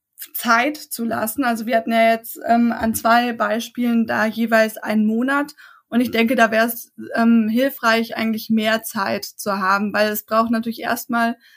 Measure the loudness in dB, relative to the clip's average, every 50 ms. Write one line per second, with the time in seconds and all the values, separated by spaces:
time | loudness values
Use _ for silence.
0 | _ _ _ -20 -16 -14 -10 -4 0 2 2 2 2 0 -4 -6 -12 -12 -8 -6
1 | -6 -4 -4 -4 -6 -6 -4 -2 0 0 0 -2 -2 0 -2 0 0 0 2 4
2 | 4 4 2 0 -4 -10 -14 -6 -2 0 2 4 2 2 0 0 -2 -2 -2 0
3 | 2 4 4 4 2 0 -2 -2 -2 -2 -2 -4 -6 -6 -6 -2 0 2 2 2
4 | 2 0 0 -2 -2 -2 -2 -2 0 2 4 2 2 2 -2 -6 -4 -2 0 2
5 | 2 2 2 0 0 0 0 0 -2 -4 -8 -18 -20 -20 -20 _ _ -2 0 0
6 | 0 2 2 2 2 2 4 4 2 4 4 2 0 0 -2 -8 -14 -18 _ -16
7 | -12 -6 -2 2 4 6 6 4 4 2 2 2 2 0 0 -2 0 2 2 2
8 | 0 -2 -4 -4 -4 -2 -4 -4 -2 0 0 2 2 2 0 -2 -2 -6 -6 -4
9 | -4 -4 -4 -6 -6 -10 -12 -8 -6 -4 -4 -2 0 0 0 0 0 0 0 0
10 | 0 0 0 -4 -4 -2 0 0 2 2 0 -2 -2 -4 -6 -6 -4 -4 -4 -4
11 | -4 -4 -2 0 0 0 -2 -6 _ _ _